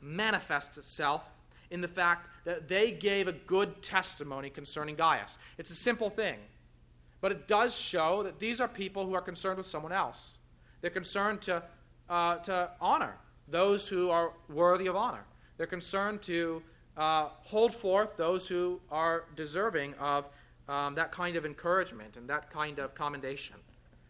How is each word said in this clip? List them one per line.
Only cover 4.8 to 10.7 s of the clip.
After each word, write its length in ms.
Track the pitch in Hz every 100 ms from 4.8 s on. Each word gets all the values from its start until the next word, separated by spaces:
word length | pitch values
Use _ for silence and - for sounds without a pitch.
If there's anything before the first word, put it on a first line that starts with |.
| 151 151
Gaius. 420 | 160 127 101 - - -
It's 120 | -
a 40 |
simple 360 | 165 247 233 208
thing, 280 | 214 196 107 104 - - - - - - -
but 100 | 196
it 160 | 190 -
does 300 | 214 240 -
show 460 | - 180 160 202
that 160 | 196 151
these 200 | 220 240
are 60 | 240
people 400 | - 190 196 190
who 80 |
are 60 | 185
concerned 380 | 185 170 190 190
with 80 | 185
someone 260 | 156 156
else. 460 | 190 131 - - - - - -